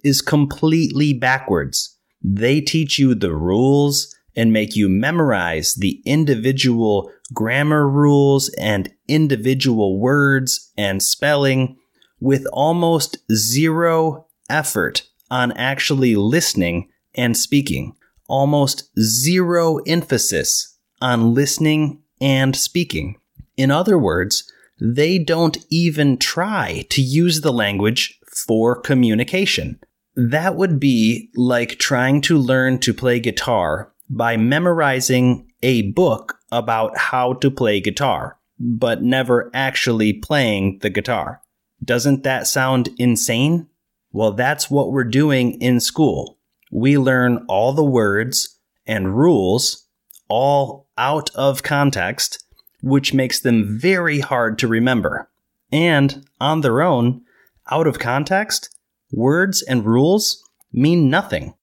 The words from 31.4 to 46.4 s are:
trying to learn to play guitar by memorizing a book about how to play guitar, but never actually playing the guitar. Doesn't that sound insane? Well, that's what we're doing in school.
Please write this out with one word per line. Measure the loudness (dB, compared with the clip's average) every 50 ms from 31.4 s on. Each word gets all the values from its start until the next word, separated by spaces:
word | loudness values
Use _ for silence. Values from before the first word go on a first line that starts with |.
| 0 2 2 0 -2 -4 -4 -6
trying | -2 -2 0 0 2 2 2 0
to | 2 2 2
learn | 2 4 2 2 2 2 0 0 0
to | 0 -2 -2
play | 0 0 0 0 0
guitar | -2 -4 -4 -4 -4 -2 0 0 0 -2 -2 -4 -6 _ _ _ _ -10
by | -4 -2 -2 0 0
memorizing | 2 2 2 2 0 0 0 0 0 0 0 0 -2 -2 0 2 2 4 2 2 0 -6 _ _ _ -2
a | 0 0 0 0 -2
book | 0 0 2 2 0 -2 -6 -14 -16 _ _ _
about | -4 -4 -2 -2 -2 0 -2 -2 -2
how | -4 -4 -2 -2 -2 -2 -2 -2
to | 0 0 -2
play | 0 0 0 0 0 0
guitar, | -2 -4 -4 -2 -2 -2 -2 -2 -6 -12 -14 _ _ _ _ -6
but | -4 -4 -2 2 2 2 2 2
never | 0 0 0 0 2 2 0 0 0 -2 -4
actually | -4 -4 -2 -2 -2 0 0 2 2 2 2 0
playing | -2 -4 -2 0 0 2 0 0 0 0 -2 -2 -2
the | -6 -4
guitar. | -4 -4 -4 -4 -4 -4 -4 -8 -10 -14 _ _ _ _ _ _ _ _ -4
Doesn't | -2 -2 0 2 2 0 0 0
that | -4 -4 -2 -4
sound | -4 -2 -2 0 0 0 0 0 -2 -4
insane? | 0 0 2 2 0 0 -2 0 0 2 2 0 -2 -2 _ _ _ _ _ _ _ _ _
Well, | -4 0 0 0 0
that's | 0 0 -2 0 -2 -4 -2
what | 0 0 0 0
we're | -2 -2 -2
doing | 0 0 2 2 2 2 2 0 0 -2 -2
in | 0 2 2 2
school. | 0 -2 0 0 0 2 0 -2 -6 -10 _ _